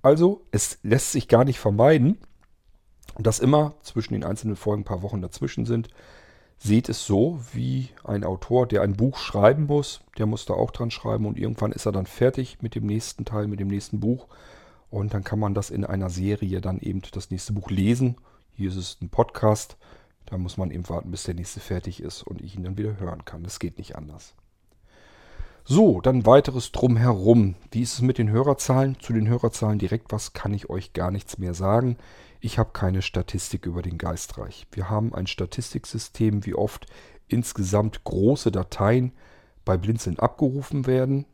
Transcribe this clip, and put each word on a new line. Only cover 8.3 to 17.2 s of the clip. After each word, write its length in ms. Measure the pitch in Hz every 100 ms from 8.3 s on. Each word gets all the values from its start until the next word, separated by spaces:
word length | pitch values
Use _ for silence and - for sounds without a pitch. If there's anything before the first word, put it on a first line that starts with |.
| 95 - 123 123
der 140 | 104
ein 140 | 101 98
Buch 220 | 123 -
schreiben 500 | - 104 104 143 147
muss, 320 | 147 139 - - -
der 80 | 110
muss 200 | 107 -
da 100 | 90
auch 160 | 110
dran 180 | - 117
schreiben 380 | - - 110 104
und 100 | -
irgendwann 360 | 113 117 107
ist 120 | - 110
er 60 |
dann 160 | 98 95
fertig 540 | - 123 131 127 -
mit 120 | 113
dem 140 | 113 107
nächsten 360 | 107 - -
Teil, 240 | 110 110 104
mit 120 | 101
dem 80 | 98
nächsten 320 | 101 - 107
Buch. 300 | 104 123 - - - - - _ _
Und 240 | 101 104
dann 100 | 107
kann 140 | 95 107
man 140 | 107
das 160 | 98 98
in 160 | - 98
einer 240 | 95 95
Serie 500 | 90 95 104 95 92
dann 180 | 92 92
eben 220 | - 95 -
das 180 | 95